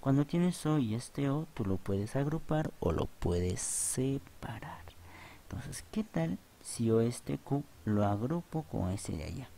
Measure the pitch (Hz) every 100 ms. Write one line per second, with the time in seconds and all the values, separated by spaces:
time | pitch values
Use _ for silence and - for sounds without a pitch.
0 | 135 135 147 170 180 170 151 156 117 110
1 | - - 139 143 160 - 101 95 - 98
2 | 104 131 143 156 - 156 156 - - -
3 | - - 92 87 90 92 - - - -
4 | 131 135 - - - 110 - - - -
5 | - - - - - - 147 - - 220
6 | 214 165 165 175 - - - - 113 113
7 | 117 120 - 143 - 139 147 - - 104
8 | 101 101 123 170 - 156 - 107 92 98
9 | - 82 76 139 123